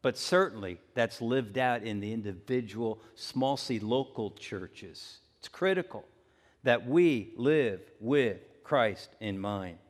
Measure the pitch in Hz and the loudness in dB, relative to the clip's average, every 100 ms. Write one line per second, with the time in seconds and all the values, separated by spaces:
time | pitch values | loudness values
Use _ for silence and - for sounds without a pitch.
0 | 135 117 - 180 190 110 95 87 _ - | -2 -2 2 2 2 -2 -10 -10 _ -2
1 | 117 - 117 135 110 113 127 120 110 101 | 0 0 0 0 0 0 0 0 -2 -6
2 | 104 113 101 95 - 127 113 104 117 107 | -4 -6 -6 -10 -2 -2 -2 -4 -4 -4
3 | - - - 127 135 135 - 120 107 127 | -12 -16 -8 -2 0 0 -2 -4 0 0
4 | 135 - 104 - - 101 90 - 92 - | 0 -6 -8 -8 -12 -10 -10 -16 -18 -18
5 | - - _ _ - - 190 185 - 104 | -20 -20 _ _ -20 -2 2 2 -2 -12
6 | - _ _ _ _ _ 131 120 123 160 | -16 _ _ _ _ _ 2 4 4 6
7 | 175 123 95 - 127 156 120 95 - - | 6 4 -2 0 2 4 2 -2 -10 -8
8 | 110 143 120 90 - _ - 143 110 95 | 2 2 2 -2 -12 _ 0 4 4 0
9 | - _ 107 98 101 101 92 80 | -14 _ -6 -4 -4 -4 -6 -12